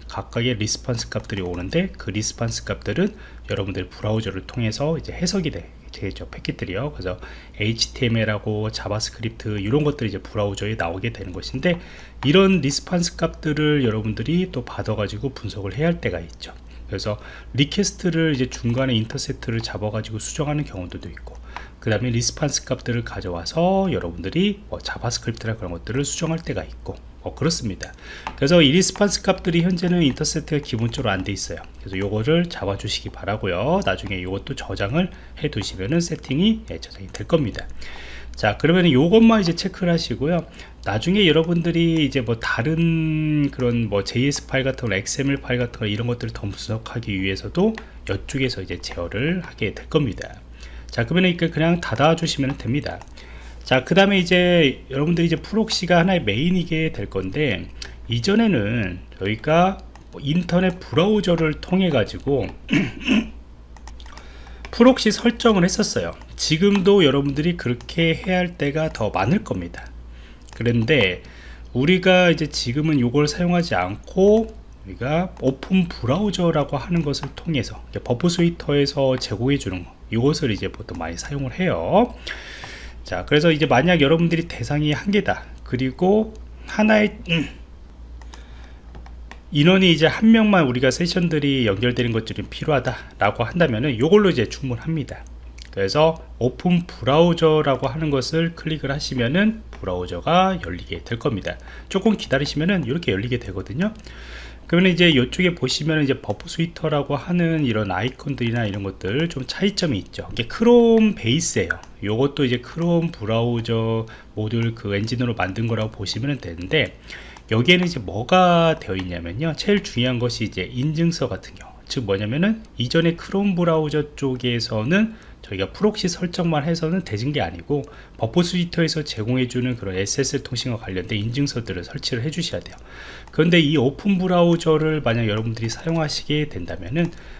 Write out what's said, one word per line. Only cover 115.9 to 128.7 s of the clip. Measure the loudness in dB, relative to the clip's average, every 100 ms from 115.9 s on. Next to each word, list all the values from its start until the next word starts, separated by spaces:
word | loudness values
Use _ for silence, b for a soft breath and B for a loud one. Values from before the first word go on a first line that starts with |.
보시면 | -6 -6 -4 -4 -4
되는데, | -6 -10 -2 0 0 -4 B B B B -2
여기에는 | 0 4 4 4
이제 | -2
뭐가 | -8 -8 2 4 6 6 4 2
되어 | -2 -4
있냐면요, | -4 -6 -8 -4 -4 -4
제일 | 0 0
중요한 | 0 -2 0 0
것이 | -2 -2 -4
이제 | -4
인증서 | -6 -2 -2 2 0 2 -4
같은 | -4 -10
경우, | -18 -20 -20 -8
즉 | -6 -2
뭐냐면은 | -2 0 0 2 0 -4 -6
이전에 | 0 4 2 0
크롬 | -2 0 2 2
브라우저 | 2 2 2 0 -2 -2
쪽에서는 | -2 -2 0 -2 -2 -2 2 2 2 -2 B B -10
저희가 | -4 -4
프록시 | 0 0 2 -2
설정만 | -2 -4 -2 0 2
해서는 | 0 0 0 -2
되는 | -2 -4 -2
게 | -2
아니고, | -2 -4 -4 -4 -4 B B -6
버프 | -2 2
스위터에서 | 2 2 -2